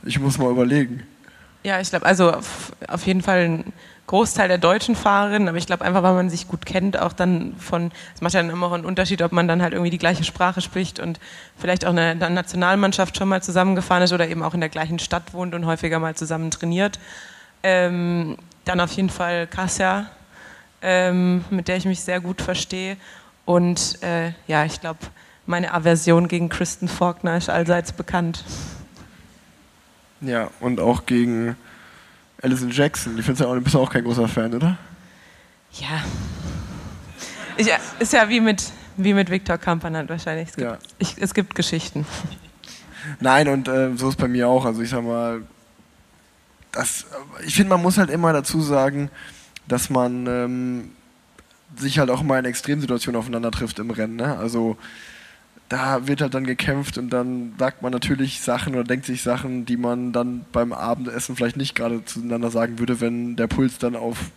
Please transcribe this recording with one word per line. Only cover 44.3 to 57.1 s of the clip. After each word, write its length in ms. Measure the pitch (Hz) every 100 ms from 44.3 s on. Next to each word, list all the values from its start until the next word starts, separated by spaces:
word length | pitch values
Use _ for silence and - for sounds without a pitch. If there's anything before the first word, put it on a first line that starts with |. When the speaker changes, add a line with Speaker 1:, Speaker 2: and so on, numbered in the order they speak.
| 123 123
Speaker 1:
auch. 180 | 127 123
Also 160 | 110
ich 80 | 117
sag 140 | 123
mal, 380 | 117 117 117 113 107 _ _ _ _ _ _ _ _ _ _ _ -
das, 360 | - 123 - - 143 139 - 160
ich 80 | 165
find, 140 | 196
man 120 | 180
muss 160 | 175 185
halt 140 | 180
immer 220 | 156 170
dazu 280 | 156 135 165
sagen, 480 | 151 143 135 143 143 - - - - - -
dass 220 | 123 -
man, 380 | 131 123 123 123
ähm, 640 | 123 123 123 127 123 90 - _ _ _ _ _ _ _ 120
sich 220 | 139 147
halt 140 | 135
auch 100 | 127
immer 160 | 151 131
in 80 | 123
Extremsituationen 720 | 120 - 147 139 120 - 120
aufeinander 300 | 117 117 117
trifft 300 | 113 113 -
im 100 | 113
Rennen, 280 | 110 110 117
ne? 200 | 127 117
Also 400 | 110 117 113 107 - - - - - - _ _ _
da 400 | 127 135 135 131
wird 140 | 139
halt 120 | 147
dann 120 | 131 131
gekämpft 520 | 127 - 139 139 -
und 140 | 123